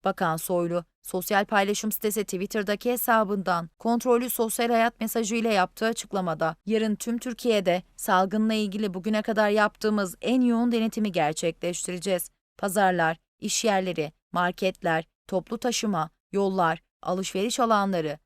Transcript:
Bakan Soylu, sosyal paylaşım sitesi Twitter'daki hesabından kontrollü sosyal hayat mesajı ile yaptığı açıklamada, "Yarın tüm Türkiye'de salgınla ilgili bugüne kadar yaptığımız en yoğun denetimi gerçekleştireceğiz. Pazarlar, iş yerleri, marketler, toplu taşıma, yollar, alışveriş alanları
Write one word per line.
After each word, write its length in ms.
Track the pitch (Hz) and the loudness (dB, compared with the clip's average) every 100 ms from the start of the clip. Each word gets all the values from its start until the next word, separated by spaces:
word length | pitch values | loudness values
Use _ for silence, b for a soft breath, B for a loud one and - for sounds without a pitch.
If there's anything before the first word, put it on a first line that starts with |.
| 196 | -4
Bakan 320 | 190 175 165 | -2 -2 -2
Soylu, 480 | - 175 170 170 165 _ | -2 0 0 -4 -6 _
sosyal 440 | - 185 - 202 202 | -8 -6 0 0 2
paylaşım 460 | 208 196 208 220 | 2 2 -2 -4
sitesi 320 | - 214 208 | -2 -2 -2
Twitter'daki 680 | 196 185 202 220 202 208 240 | -4 -6 -4 -4 -2 -2 -2
hesabından 760 | 247 - 226 202 202 185 175 170 _ | -2 2 2 2 -2 0 -2 -4 _
kontrollü 500 | 226 240 247 240 247 | 0 0 2 2 2
sosyal 400 | - 226 - 240 | -2 -2 0 2
hayat 300 | 233 233 _ | 4 2 _
mesajı 360 | 220 233 214 226 | -4 -2 0 0
ile 180 | 226 | 2
yaptığı 320 | 202 185 - 220 | 2 2 0 -2
açıklamada, 720 | 233 - 196 180 156 160 160 - | -2 -4 -2 -2 -2 -2 -4 -2
"Yarın 300 | 220 220 202 | 0 0 -2
tüm 220 | 233 233 | -4 -4
Türkiye'de 680 | 254 226 247 214 185 175 - - | -6 -4 0 2 2 0 -2 -8
salgınla 560 | - 185 190 214 220 | 2 2 4 2 2
ilgili 400 | 220 208 202 214 | 0 -2 -2 -4
bugüne 280 | 180 208 214 | -4 -2 -2
kadar 280 | 214 214 208 | 0 2 4
yaptığımız 680 | 208 208 _ 214 214 190 - | 4 2 _ 0 0 -2 -4
en 200 | - 254 | 0 2
yoğun 300 | 247 233 240 | 4 2 2
denetimi 400 | 233 220 220 208 | 0 0 0 -2
gerçekleştireceğiz. 1160 | 175 151 160 170 165 175 175 - 180 170 180 - _ _ - | 0 0 0 -4 -2 -6 -4 -6 -6 -2 -2 -4 _ _ -6
Pazarlar, 600 | 202 202 190 180 160 160 _ _ | -2 2 4 4 2 0 _ _
iş 240 | 214 - | -4 0
yerleri, 480 | 226 190 185 160 151 _ _ | 2 2 0 -4 -6 _ _
marketler, 760 | 175 180 180 190 - 180 160 165 _ - | -2 -2 0 -2 0 0 0 -2 _ -4
toplu 300 | 190 - 233 | -4 -4 -4
taşıma, 520 | 254 233 214 175 156 _ _ | -2 -2 -2 -2 -4 _ _
yollar, 500 | 196 196 190 165 160 _ _ | 0 0 2 0 0 _ _
alışveriş 580 | - 185 190 190 214 247 | -4 -4 -2 -2 -2 0
alanları 600 | 226 214 196 180 156 147 | 2 2 2 0 -2 -6